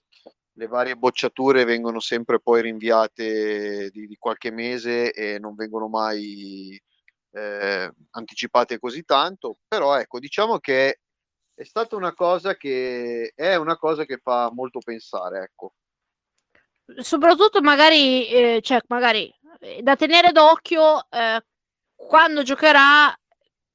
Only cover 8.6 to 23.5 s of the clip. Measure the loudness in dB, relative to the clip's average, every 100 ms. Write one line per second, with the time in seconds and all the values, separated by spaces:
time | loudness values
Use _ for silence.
8.6 | -2 -6 -10 -12 -4 -2 -2 -8 -14 -16
9.6 | _ -2 0 -2 -4 -12 -8 -4 -2 -2
10.6 | -2 0 0 -2 _ _ _ _ _ -20
11.6 | -10 -8 -6 -6 -8 -2 0 0 -2 -8
12.6 | -6 -6 -4 -6 -8 -8 -10 -4 -2 0
13.6 | -2 -4 -2 -4 -6 -8 -4 -2 -2 -6
14.6 | -10 -10 -12 -14 -12 -10 -8 -10 -12 _
15.6 | -20 _ _ _ _ _ _ _ _ _
16.6 | _ _ _ -16 -6 2 4 4 4 4
17.6 | 4 6 6 6 4 2 2 2 2 0
18.6 | 0 -2 -2 -2 0 0 -4 _ _ _
19.6 | -16 -4 0 2 4 4 6 8 6 6
20.6 | 0 2 4 2 -2 -4 -2 -4 -8 _
21.6 | _ _ _ _ 4 4 6 2 -4 2
22.6 | 6 6 8 6 4 0 _ _ _